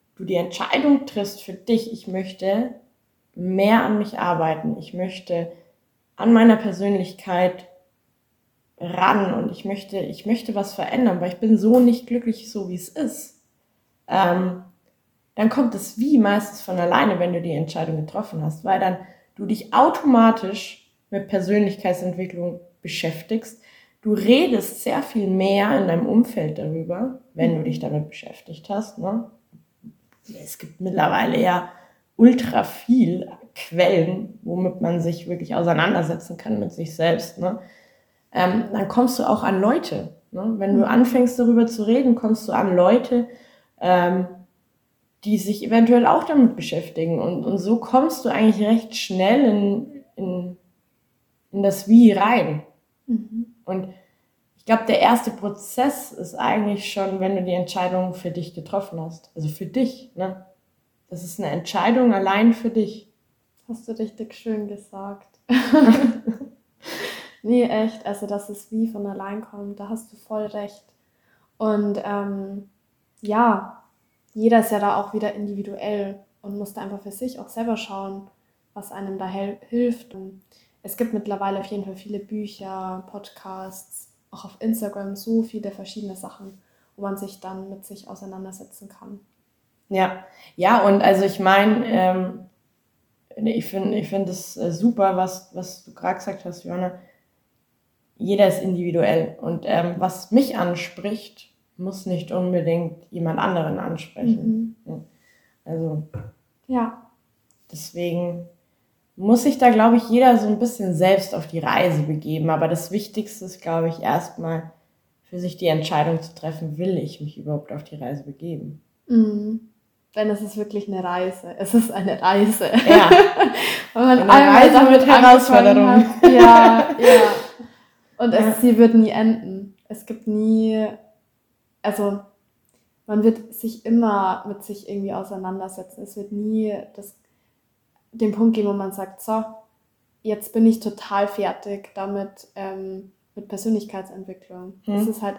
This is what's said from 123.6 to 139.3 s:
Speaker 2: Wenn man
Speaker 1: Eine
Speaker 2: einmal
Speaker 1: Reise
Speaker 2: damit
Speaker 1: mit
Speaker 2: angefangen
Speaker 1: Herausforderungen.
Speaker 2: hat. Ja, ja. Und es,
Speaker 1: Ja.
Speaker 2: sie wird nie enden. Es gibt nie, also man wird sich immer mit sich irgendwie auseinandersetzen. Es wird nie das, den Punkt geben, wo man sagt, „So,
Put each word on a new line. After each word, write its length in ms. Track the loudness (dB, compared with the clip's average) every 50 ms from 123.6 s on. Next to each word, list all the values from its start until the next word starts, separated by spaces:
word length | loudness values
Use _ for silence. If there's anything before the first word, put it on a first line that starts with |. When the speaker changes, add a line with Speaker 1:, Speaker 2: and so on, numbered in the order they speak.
| -4 -4 -6 -6 -10 -8 -2
Speaker 2:
Wenn 100 | 2 4
man 140 | 6 6 6
Speaker 1:
Eine 120 | 8 8
Speaker 2:
einmal 300 | 8 10 10 10 10 10
Speaker 1:
Reise 120 | 10 10 10
Speaker 2:
damit 180 | 10 10 10
Speaker 1:
mit 100 | 10 8 8 8
Speaker 2:
angefangen 160 | 8 10 12
Speaker 1:
Herausforderungen. 960 | 12 12 10 10 8 6 8 8 8 8 8 8 8 8 8 6 6 4 8
Speaker 2:
hat. 20 | 8 10
Ja, 580 | 12 12 12 12 12 12 12 10 8 6 4 0 0 6
ja. 220 | 8 10 10 10 10 6 4 -2 -6 -10 -16 -20 -20 -20 _ _ _ _ _ _ _ _ _ -2
Und 160 | 0 2 2
es, 60 | 4 4
Speaker 1:
Ja. 60 | 2 2 4
Speaker 2:
sie 160 | 4 6 8 8
wird 160 | 8 8 8
nie 160 | 6 6 6
enden. 640 | 2 2 2 2 2 0 -4 -8 -12 -12 -12 -14 -18 _ _ -18
Es 180 | -18 -16 -14
gibt 220 | -14 -16 -10 -6 -4
nie, 580 | -2 0 2 2 2 2 2 0 0 -2 -2 -4 -6 -12 _ _ _ _ _ _ _ _ _ _ _ _ _ _ _ _
also 380 | -6 -6 -4 -2 -4 -4 -4 -6 -10 _ _ _ _ _ _ _ _ _ _ _ _ _ _ _ _ -4
man 160 | -2 2 2
wird 300 | 2 2 0 -4 -16 -14
sich 320 | -12 -10 -10 -10 -10 -4
immer 580 | 0 2 2 2 2 0 0 0 -2 -2 -4 -8 -12
mit 160 | -14 -14 -14
sich 260 | -16 -16 -16 -14 -12
irgendwie 240 | -10 -8 -8 -6 -8
auseinandersetzen. 920 | -8 -10 -10 -12 -12 -10 -10 -10 -10 -10 -12 -12 -16 -18 -18 -18 -20 -20
Es 140 | -16 -16 -16
wird 140 | -14 -10 -8
nie 400 | -8 -6 -4 -2 -2 -2 -2 -4 -8 -10 -16 _
das, 200 | -20 -20 -20 -20 _ _ _ _ _ _ _ _ _ _ _ _ _ _ _ _ _ _ _
den 220 | -6 -2 -2 -2 0
Punkt 220 | 2 2 2 2
geben, 120 | 2 0 -2
wo 40 | -2
man 180 | -4 -6 -8
sagt, 300 | -8 -10 -12 -12 -14 -14
„So, 220 | -8 -6